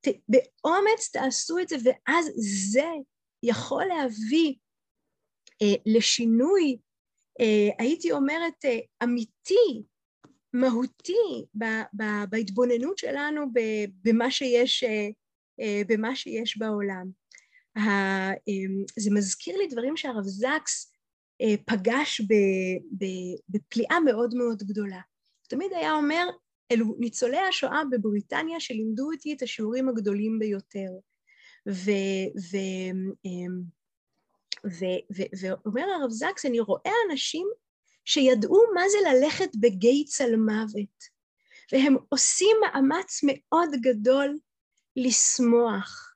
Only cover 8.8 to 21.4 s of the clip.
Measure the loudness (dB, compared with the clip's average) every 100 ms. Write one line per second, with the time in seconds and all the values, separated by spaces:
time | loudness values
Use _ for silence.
8.8 | -6 _ -2 -2 -4 _ 2 4 4 2
9.8 | -10 _ _ _ _ _ _ 0 2 2
10.8 | -2 _ -2 0 0 -2 -10 -6 -4 -4
11.8 | -6 -6 -4 -2 -2 -4 -4 0 2 2
12.8 | -2 -6 -6 -4 -4 -4 -2 -2 0 -2
13.8 | -6 -2 2 2 2 -2 2 2 2 0
14.8 | -2 -2 -4 -8 _ _ _ -8 -4 -2
15.8 | 0 0 0 -6 -6 -6 -6 -4 -4 -2
16.8 | -4 -6 -10 -16 _ -20 _ _ _ -2
17.8 | 0 2 0 0 -2 -4 -4 -4 -4 -6
18.8 | -6 -4 0 2 0 -4 -6 -4 -2 -2
19.8 | -4 -4 -6 -6 -6 -4 -2 -2 -4 -8
20.8 | -10 _ _ _ _ _